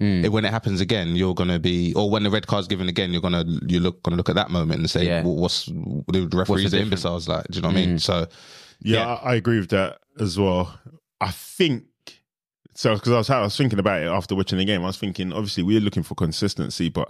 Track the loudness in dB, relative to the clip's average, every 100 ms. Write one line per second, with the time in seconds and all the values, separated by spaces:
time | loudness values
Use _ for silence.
0 | 0 2 2 2 0 -2 -2 0 2 0
1 | 0 0 0 0 0 0 2 2 0 0
2 | 2 2 2 0 0 -2 -2 -2 -2 -2
3 | 0 0 0 0 0 -2 0 2 2 -2
4 | -2 0 0 0 0 0 0 0 0 0
5 | 0 0 0 0 0 -2 -6 -8 -6 -6
6 | -2 0 2 0 2 2 2 0 0 -2
7 | -2 -4 -4 -4 -4 -4 0 2 2 0
8 | 0 0 -2 -8 -20 -20 -20 -6 0 2
9 | 0 -4 -2 0 2 2 2 2 0 -4
10 | _ -4 -2 2 2 2 -2 -8 -20 -20
11 | _ -6 -6 -6 -8 0 0 0 -8 _
12 | -20 -20 _ _ _ _ _ -2 0 2
13 | 2 2 4 2 2 2 0 2 2 2
14 | 0 -2 0 -2 0 0 2 0 -2 -4
15 | -6 -4 -4 -4 -4 -2 2 4 2 -2
16 | -4 -2 -2 0 -4 -2 -6 -2 -2 -2